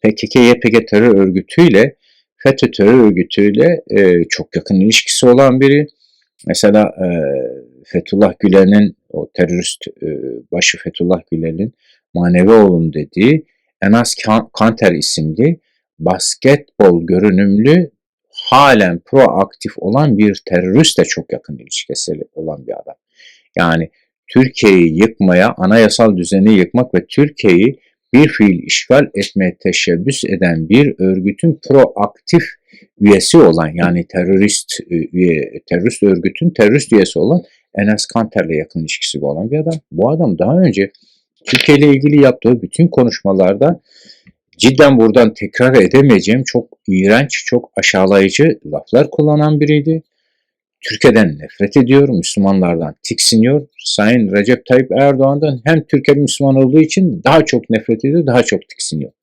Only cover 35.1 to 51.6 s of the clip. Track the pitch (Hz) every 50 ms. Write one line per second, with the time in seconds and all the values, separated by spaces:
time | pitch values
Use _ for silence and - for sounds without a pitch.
35.1 | - 90 92 87 80 76 71 - - - _ _ 87 90 90 117 - - 104 101
36.1 | 95 - - 95 - - 170 175 - - 107 104 120 147 - - 120 104 92 -
37.1 | - 80 82 113 165 180 - _ _ _ _ _ _ 98 101 104 107 104 - -
38.1 | - 117 110 113 - 104 85 80 80 76 76 _ _ 85 80 76 - - - -
39.1 | - 71 71 71 71 80 98 117 143 156 151 165 165 156 _ _ - 80 101 123
40.1 | 156 160 170 117 87 78 90 110 151 180 185 147 98 98 98 95 _ _ _ _
41.1 | _ _ _ _ _ _ _ - - - - - 147 139 147 147 139 135 139 147
42.1 | 147 147 139 131 123 - - 113 123 117 95 92 - - 170 170 - 139 123 117
43.1 | - - _ 98 98 95 92 90 101 101 131 160 175 - _ _ _ _ _ _
44.1 | _ _ _ _ _ _ _ _ _ _ - 127 135 127 151 139 135 117 113 110
45.1 | 101 127 117 107 - - 104 92 _ - 123 131 131 123 95 - - 135 139 139
46.1 | 113 95 85 98 113 135 131 - - 123 117 _ - _ _ - 95 92 95 98
47.1 | 107 123 143 131 - - - - 123 123 - _ _ - 92 - - 95 95 95
48.1 | 101 98 98 95 - - 147 165 - - _ 98 98 - - _ 107 123 147 -
49.1 | - - 147 151 151 151 151 151 151 147 151 147 151 151 139 160 160 160 _ _
50.1 | _ _ _ _ _ _ _ _ _ _ _ _ _ _ - - - - - 123
51.1 | - - 104 82 73 73 76 - _ _